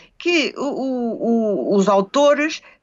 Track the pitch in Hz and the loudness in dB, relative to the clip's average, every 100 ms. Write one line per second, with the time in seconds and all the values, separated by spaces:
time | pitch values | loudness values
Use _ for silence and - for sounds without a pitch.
0 | - - 339 339 254 - 277 - 262 254 | -20 -8 -2 0 0 -4 -6 -4 -4 -4
1 | 233 - 226 233 220 175 127 202 190 196 | -4 -4 0 0 0 -2 0 2 4 2
2 | 196 277 285 294 311 - - _ | 2 2 4 2 0 -6 -16 _